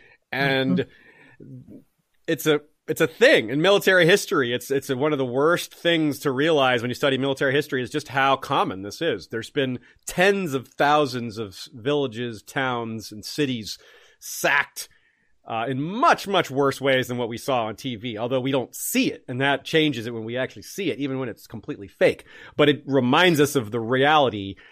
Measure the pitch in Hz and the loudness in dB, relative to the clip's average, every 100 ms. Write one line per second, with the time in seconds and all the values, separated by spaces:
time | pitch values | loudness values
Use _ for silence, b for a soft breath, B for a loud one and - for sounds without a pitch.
0 | b b _ 127 139 135 131 131 120 b | b b _ -2 0 2 2 0 -2 b
1 | b b b b - 127 - - _ _ | b b b b -20 -20 -20 -20 _ _
2 | _ _ - 165 - 147 - _ - 151 | _ _ -4 -2 2 0 0 _ -8 0
3 | 156 - 247 247 110 139 175 202 - 185 | 0 4 6 6 2 0 4 4 6 6
4 | 165 196 - 180 120 123 - 135 - 127 | 6 4 2 0 0 -2 -2 -4 -2 -2
5 | 151 147 131 123 151 170 - - 170 170 | 0 0 -2 2 2 2 -2 -4 0 2
6 | 156 135 151 127 151 156 131 123 120 123 | 2 0 -2 0 4 4 4 4 0 0
7 | 147 131 139 135 139 135 147 131 120 147 | 0 2 0 0 2 2 0 -4 -4 -6
8 | - 135 135 135 - 143 170 92 101 - | -4 0 2 2 0 -2 -2 -4 -10 -4
9 | 165 110 80 113 113 147 135 123 b b | -4 -4 -6 -8 -6 -4 -2 -4 b b
10 | - - 185 202 185 131 113 _ 143 151 | -10 2 2 2 -2 -4 -6 _ 2 4
11 | 147 123 117 104 107 92 - 123 110 147 | 2 -2 -8 -8 -10 -12 -18 -8 -4 -2
12 | 135 107 123 107 - 147 131 120 113 113 | -2 -6 -10 -10 -10 -4 -2 -4 -6 -10
13 | 104 107 101 - 143 123 95 - b b | -12 -16 -12 -4 -2 -4 -8 -14 b b
14 | b b - - 170 143 - - - _ | b b -14 -6 0 0 -2 -8 -16 _
15 | _ _ _ _ - 110 117 131 151 208 | _ _ _ _ -10 -6 -4 -4 -6 0
16 | 330 - - 196 156 131 139 135 139 131 | 2 2 0 -2 -2 0 0 0 0 0
17 | 123 123 117 117 - 127 110 104 135 117 | 0 -4 -6 -6 -4 -2 -2 -6 -10 -8
18 | 120 104 120 131 127 135 117 - - 240 | -8 -6 -2 -2 0 -2 -4 -8 -4 -2
19 | 220 - - 123 139 139 - 160 156 120 | -2 -4 -10 -2 0 -2 0 0 2 -2
20 | 113 117 110 120 127 - 98 - 190 113 | -6 -8 -8 -6 -6 -8 -16 -8 -6 -4
21 | 139 131 127 101 - 110 - 127 98 _ | -6 -6 -6 -10 -14 -16 -12 -12 -14 _
22 | 175 - - B B - 147 135 - 135 | 2 2 -8 B B 2 2 2 2 2
23 | 123 147 180 156 143 143 104 117 113 127 | 4 4 6 6 4 2 -4 -6 -2 2
24 | 139 156 131 107 98 95 b | 4 6 4 0 -6 -10 b